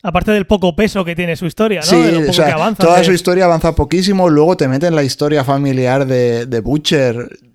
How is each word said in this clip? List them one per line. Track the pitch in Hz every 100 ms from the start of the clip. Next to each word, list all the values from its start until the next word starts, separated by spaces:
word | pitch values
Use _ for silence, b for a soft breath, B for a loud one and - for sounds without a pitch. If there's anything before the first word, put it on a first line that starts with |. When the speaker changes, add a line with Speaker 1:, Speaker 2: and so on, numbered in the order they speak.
Speaker 1:
Aparte | 196 175 196
del | 214 190
poco | 208 180
peso | 156 214 202
que | 175
tiene | 170 175 160
su |
historia, | 175 - 220 185
¿no? | 156
Speaker 2:
Sí, | 170
Speaker 1:
De | 165
lo | 165
poco | 151
Speaker 2:
o |
sea, | 175 151
Speaker 1:
que |
avanza, | 156 185 220
Speaker 2:
toda | 170 175
Speaker 1:
de |
Speaker 2:
su | 175
historia | 180 185 180
avanza | 180 165 165
poquísimo, | 156 147 170 185 196 175
luego | 147 156 180
te | 139
meten | 131 170
la | 160
historia | 139 - 147 151
familiar | 127 139 139 131 127 135 135
de, | 127 120 117 123
de | 117
Butcher, | 107 151 - 160 131 117 120 - _